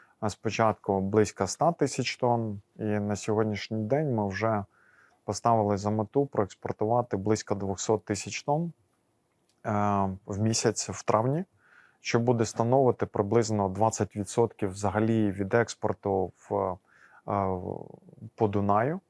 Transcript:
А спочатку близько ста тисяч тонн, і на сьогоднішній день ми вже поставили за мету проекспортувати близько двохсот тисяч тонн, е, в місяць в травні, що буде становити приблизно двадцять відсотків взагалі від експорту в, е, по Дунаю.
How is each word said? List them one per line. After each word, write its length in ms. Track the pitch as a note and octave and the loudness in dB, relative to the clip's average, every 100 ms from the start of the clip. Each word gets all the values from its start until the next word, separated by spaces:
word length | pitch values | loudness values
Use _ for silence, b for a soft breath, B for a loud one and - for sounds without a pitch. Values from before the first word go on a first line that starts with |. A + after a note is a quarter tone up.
| b b | b b
А 80 | G#2+ | -6
спочатку 720 | - A2 A2+ A2 - - G2 | -4 -6 2 0 0 0 0
близько 440 | G2 G#2+ G2+ - | 2 2 2 0
ста 280 | G2 - D#3 | -4 0 -2
тисяч 440 | E3+ C#3+ - A#2+ - | 0 -4 -2 -6 -2
тонн, 440 | B2 A#2+ A2 G#2 _ - | 0 0 -2 -8 _ -8
і 80 | |
на 320 | G#2+ G#2 G#2 G#2 | -2 -2 -2 -4
сьогоднішній 680 | - G#2+ G#2+ G#2 - A2 | -2 0 0 -2 -6 -4
день 300 | G#2+ C#3+ D3+ | 0 0 0
ми 140 | A2+ G2+ | 0 -2
вже 360 | G2 A2 G#2+ G2+ b b b b b | 0 0 0 -4 b b b b b
поставили 520 | - G2+ A#2 A2+ G#2 G2+ | -6 -2 2 4 2 0
за 140 | G#2 | 0
мету 360 | G#2+ G#2 C#3 C#3 | -2 0 0 0
проекспортувати 880 | A2 G2 - - - G#2+ A#2+ A#2+ G2+ | 0 -2 -4 -8 -2 0 0 0 -2
близько 380 | G#2 A2 - | 0 0 0
двохсот 500 | G2 G2 F#2 - G#2+ | -4 -2 -4 0 0
тисяч 380 | - G2 G2+ - | 0 -6 -4 -8
тонн, 300 | - D3+ E3+ - _ _ _ _ _ _ _ _ A#2 | -2 -2 -2 -8 _ _ _ _ _ _ _ _ -4
е, 40 | G#2 G#2 G2+ F#2+ F#2+ - | 0 2 2 0 -4 -8
в 140 | G2+ | -2
місяць 480 | A2 A2 A#2 - - | 0 2 0 0 -6
в 140 | F#2+ | -6
травні, 420 | - G#2+ B2 D#3 G3 b b b b b | 0 2 2 -2 -6 b b b b b
що 200 | - A#2+ | 0 2
буде 240 | A#2+ A#2 | 2 2
становити 640 | A2 - A#2 C3 B2+ - G#2 | 0 0 2 4 4 2 -2
приблизно 600 | - G2+ A#2 A2 G#2+ G2 | -2 2 2 2 0 0
двадцять 480 | F#2 A2 - G#2 G#2 | 2 0 2 -4 -4
відсотків 540 | F#2+ - A#2 - G2+ | -4 0 0 0 -6
взагалі 600 | G2 G2 G#2 A2 A2+ G#2 | -2 -2 0 2 2 2
від 240 | F#2+ F#2+ | 0 0
експорту 800 | A#2 A2 - G#2+ - G2+ G2 F#2 _ - | 2 0 -4 -6 -4 -2 -2 -2 _ -6
в, 40 | |
е, 220 | G2+ F#2+ F2+ b b b b G#2 G2+ F#2+ F#2 F#2 G1+ G1+ - - - A2 | -2 -2 -6 b b b b -6 -2 -2 -4 -6 -10 -12 -20 -20 -20 -18
по 140 | - A2 | -2 0
Дунаю. 520 | G2+ G2+ G#2 C3 F#3+ | 2 2 2 2 -4